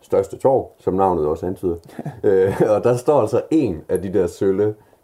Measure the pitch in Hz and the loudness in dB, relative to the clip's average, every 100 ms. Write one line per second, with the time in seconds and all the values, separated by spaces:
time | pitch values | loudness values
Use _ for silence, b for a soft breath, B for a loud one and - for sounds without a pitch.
0 | - 95 98 - 131 127 - _ - 90 | -2 -2 -2 -2 0 2 -2 _ -4 0
1 | 95 87 76 82 90 98 90 82 - B | 2 2 -2 -2 -6 -4 -4 -6 -10 B
2 | - - 104 95 95 95 135 104 120 123 | -12 -4 0 2 2 2 2 2 2 0
3 | - 143 107 117 - 156 120 78 - 92 | 2 2 2 -2 0 0 0 -4 -4 -4
4 | 95 95 87 - 101 95 104 107 b b | -2 0 -2 0 -2 2 0 -2 b b